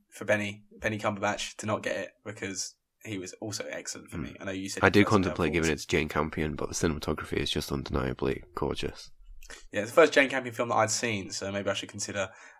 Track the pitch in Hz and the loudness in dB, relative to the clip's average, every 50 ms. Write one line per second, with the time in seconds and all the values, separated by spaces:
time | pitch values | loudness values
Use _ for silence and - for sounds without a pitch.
0 | _ _ - - 110 104 104 104 104 101 101 - - _ - - - 110 107 104 | _ _ -14 -10 0 0 0 0 0 -4 -6 -10 -16 _ -16 -6 -4 -4 -4 -2
1 | 107 110 104 98 104 104 101 - - - - - - 104 - 90 - - - 95 | -2 -2 -2 0 0 -2 0 -2 -6 -8 -8 -8 -4 -2 -2 -2 -2 -4 -4 -4
2 | 95 - - _ _ 107 101 - - 98 98 110 - - - _ _ _ _ _ | -6 -8 -10 _ _ -12 -10 -8 -8 -6 -6 -6 -8 -8 -10 _ _ _ _ _
3 | - 110 104 95 90 92 - - - 110 101 - - 76 - 87 - - - - | -10 -8 -8 -8 -8 -10 -10 -10 -8 -8 -6 -6 -6 -6 -8 -8 -8 -10 -10 -12
4 | - - - 87 69 - - - - 98 95 95 95 98 - 98 90 95 85 101 | -12 -8 -6 -6 -6 -6 -8 -10 -8 -6 -6 -4 -6 -6 -2 4 4 6 8 8
5 | 104 - 107 101 90 90 82 - 90 78 78 85 80 80 76 71 - - - 80 | 6 8 6 6 4 4 2 2 2 2 4 4 4 4 2 0 0 2 2 2
6 | 78 76 - 76 76 78 - - 78 78 71 - - - 85 - - 85 80 76 | 2 2 0 0 0 0 0 -2 -2 -2 -2 -4 -6 -6 -2 0 0 2 0 0
7 | - - 78 - - - - - 71 - - 113 - - - 69 65 - 67 69 | -2 -4 -4 -4 -4 -2 -2 -2 0 0 -2 -2 -2 -2 -4 -4 -2 0 -2 0
8 | 65 65 65 - 69 67 - - - - - - 73 67 - - 71 69 - - | 0 0 -2 0 0 -2 -2 -2 -6 -10 -6 -4 -2 -2 -2 -2 -4 -4 -6 -8
9 | - - - - - - - - - - - - - - - 104 101 113 120 170 | -14 -18 -18 -20 -18 -18 -16 -16 -16 -16 -16 -18 -16 -6 -4 -4 -4 4 8 8
10 | 160 151 - 143 139 127 139 131 123 123 117 - 123 117 113 110 110 107 - - | 8 8 8 6 6 6 2 -2 -2 -4 -2 -2 0 2 4 4 4 4 2 0
11 | - 120 107 98 90 85 - - 98 98 98 101 101 101 98 - - - - 104 | 0 0 0 -2 -4 -6 -6 -6 -4 -4 -4 -2 -2 0 -2 -2 -4 -8 -8 -8
12 | - - 95 101 95 92 - - - - - - | -8 -6 -4 -4 -4 -4 -6 -14 -20 -20 -20 -20